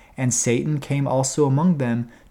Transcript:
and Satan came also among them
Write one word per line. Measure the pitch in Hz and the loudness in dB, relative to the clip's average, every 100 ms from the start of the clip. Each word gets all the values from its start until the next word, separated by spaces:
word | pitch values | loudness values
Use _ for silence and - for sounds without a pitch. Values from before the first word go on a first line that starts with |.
| - - | -18 -4
and | 127 | -2
Satan | - 127 120 147 151 | 0 0 0 0 -4
came | - 143 135 | -2 -2 0
also | 123 131 - 143 | 0 0 0 2
among | 135 180 156 | 4 2 2
them | 123 117 117 - - | 0 -2 -4 -12 -16